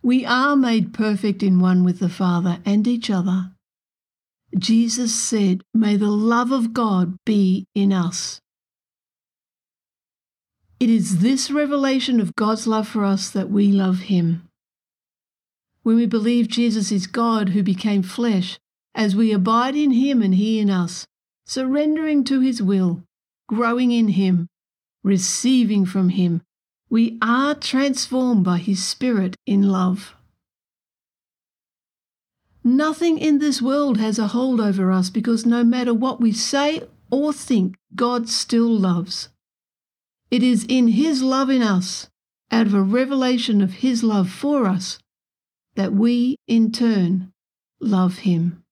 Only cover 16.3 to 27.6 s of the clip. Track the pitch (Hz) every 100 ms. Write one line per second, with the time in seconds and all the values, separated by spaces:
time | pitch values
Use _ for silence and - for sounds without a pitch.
16.3 | 240 226 226 240 220 196 202 180 - 233
17.3 | 226 196 190 190 185 220 202 185 - 240
18.3 | 196 180 - _ _ _ - 214 190 226
19.3 | 208 196 226 254 294 294 240 277 262 202
20.3 | 185 214 220 202 190 170 180 - _ _
21.3 | _ - 262 262 277 302 311 311 294 269
22.3 | 269 262 233 190 196 185 170 - _ _
23.3 | _ - 214 233 240 247 233 220 180 190
24.3 | 180 170 _ _ _ _ _ 196 196 185
25.3 | - 247 262 220 208 185 190 180 185 180
26.3 | 170 _ _ _ _ _ 226 226 226 220
27.3 | 240 277 294